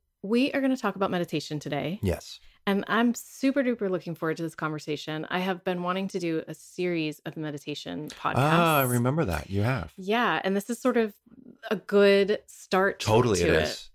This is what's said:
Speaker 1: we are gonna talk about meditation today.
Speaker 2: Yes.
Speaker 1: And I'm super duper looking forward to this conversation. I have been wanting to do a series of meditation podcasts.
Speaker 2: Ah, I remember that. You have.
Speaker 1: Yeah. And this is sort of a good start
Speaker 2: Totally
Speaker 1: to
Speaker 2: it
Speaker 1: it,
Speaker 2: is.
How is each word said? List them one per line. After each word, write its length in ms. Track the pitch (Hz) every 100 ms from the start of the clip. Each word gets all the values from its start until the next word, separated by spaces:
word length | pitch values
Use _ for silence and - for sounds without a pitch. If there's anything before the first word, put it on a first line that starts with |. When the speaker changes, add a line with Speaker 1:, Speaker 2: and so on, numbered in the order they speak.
| _ _
Speaker 1:
we 280 | 196 233 277
are 80 | 277
gonna 160 | 269 262
talk 200 | 208 190
about 140 | 190
meditation 480 | 180 170 156 - 151
today. 380 | 135 147 - 202
Speaker 2:
Yes. 380 | 95 82 - - - - -
Speaker 1:
And 180 | 196 -
I'm 260 | 208 240
super 480 | 233 - - 269 269
duper 280 | 254 233 196
looking 240 | 185 180
forward 220 | 160 160 160
to 40 |
this 120 | 165
conversation. 720 | - 160 151 - 151 - 156 156
I 100 | 180
have 220 | 185 175
been 180 | 185 180
wanting 260 | 180 180 196
to 100 | 190
do 240 | 170 160 -
a 60 |
series 640 | 160 - - 180 170 156 147
of 160 | - 156
meditation 720 | 156 147 - 147 - 175 151
podcasts. 260 | - - -
Speaker 2:
Ah, 420 | 143 165 165 151
I 40 |
remember 400 | 131 123 120 156 127
that. 240 | 78 -
You 120 | 98
have. 300 | 107 131 82 -
Speaker 1:
Yeah. 440 | 185 226 226 160
And 140 | - 196
this 140 | -
is 100 | 233
sort 160 | 254 233
of 160 | 220 - _ - - - -
a 60 | 208
good 640 | - 202 202 196 196 208 -
start 540 | - - 185 196 190
Speaker 2:
Totally 400 | - 110 117 92
Speaker 1:
to 60 | 85
Speaker 2:
it 60 |
Speaker 1:
it, 80 | 82
Speaker 2:
is. 260 | 78 - -